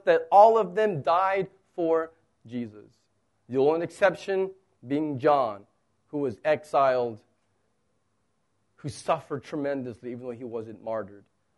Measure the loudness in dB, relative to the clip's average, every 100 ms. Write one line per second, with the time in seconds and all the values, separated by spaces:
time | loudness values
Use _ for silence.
0 | 2 2 6 8 8 8 0 0 0 0
1 | 0 0 0 -2 -6 _ _ -4 0 0
2 | -2 _ _ _ -12 -10 -10 -12 -20 _
3 | _ _ _ _ -6 2 2 2 -4 0
4 | 0 0 -4 -4 -4 -8 _ _ -6 -4
5 | -4 0 2 2 0 -6 -18 _ _ _
6 | _ -6 -6 -4 -2 -2 0 0 2 2
7 | -2 -8 _ _ _ _ _ _ _ _
8 | _ _ _ _ _ _ _ _ -14 -10
9 | -4 -4 -4 -12 -10 -6 -6 -6 -8 -12
10 | -14 -12 -12 -12 -10 -10 -12 -14 -10 -8
11 | -10 -16 _ _ _